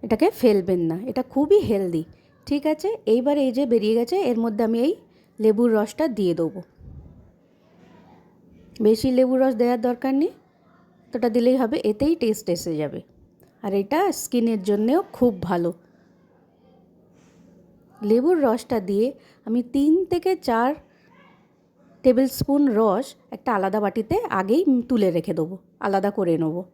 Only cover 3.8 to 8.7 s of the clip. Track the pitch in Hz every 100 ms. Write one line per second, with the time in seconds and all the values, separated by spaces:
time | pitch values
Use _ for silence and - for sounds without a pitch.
3.8 | 208 226 240 370 339 233 233 208 226 226
4.8 | 262 415 - _ _ _ 220 208 240 220
5.8 | 208 - 311 220 190 165 160 - - _
6.8 | - - - - - _ _ _ _ _
7.8 | - - - - _ _ _ - -